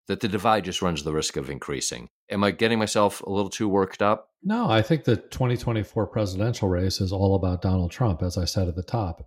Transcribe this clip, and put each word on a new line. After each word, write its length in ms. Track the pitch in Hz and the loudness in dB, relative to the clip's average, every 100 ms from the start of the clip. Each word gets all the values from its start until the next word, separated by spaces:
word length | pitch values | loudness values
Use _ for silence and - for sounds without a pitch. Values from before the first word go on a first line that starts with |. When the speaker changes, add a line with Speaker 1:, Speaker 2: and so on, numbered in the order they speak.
| - | -8
Speaker 1:
that 140 | 98 | -4
the 80 | 110 | -2
divide 360 | 101 113 110 | 0 2 2
just 180 | 92 87 | 0 -2
runs 200 | 92 80 | 0 0
the 100 | 78 | -2
risk 240 | 78 78 76 | -2 -2 -6
of 140 | 67 | -8
increasing. 580 | 67 - 67 - 60 60 _ - | -8 -8 -6 -6 -8 -14 _ -6
Am 140 | 101 | 0
I 80 | 101 | 0
getting 260 | 90 113 113 | 2 2 2
myself 440 | 107 113 101 - | 2 4 2 0
a 80 | - | -2
little 200 | 98 98 | -2 -2
too 180 | - 107 | -2 2
worked 340 | 98 95 - | 2 2 2
up? 260 | 104 110 - _ | 2 2 -4 _
Speaker 2:
No, 260 | 185 226 220 | -2 0 2
I 140 | 110 | 2
think 220 | 107 160 | 4 0
the 120 | - 113 | 2 0
twenty 400 | - - 123 120 | -2 -4 -2 0
twenty-four 520 | - 113 101 - 101 | -2 -2 -2 -2 -2
presidential 600 | 113 104 95 110 120 98 | -2 -2 -2 -2 0 0
race 320 | 87 95 - | 2 0 0
is 120 | 95 | -2
all 220 | 95 98 | 2 4
about 280 | 98 92 90 | 4 2 0
Donald 280 | 95 92 85 | 0 2 0
Trump, 320 | - 120 85 | 0 0 0
as 140 | 90 92 | -2 -2
I 80 | |
said 240 | 85 - 90 | -2 0 -2
at 80 | 85 | -4
the 60 | |
top. 440 | - 117 92 85 | -4 -4 -4 -6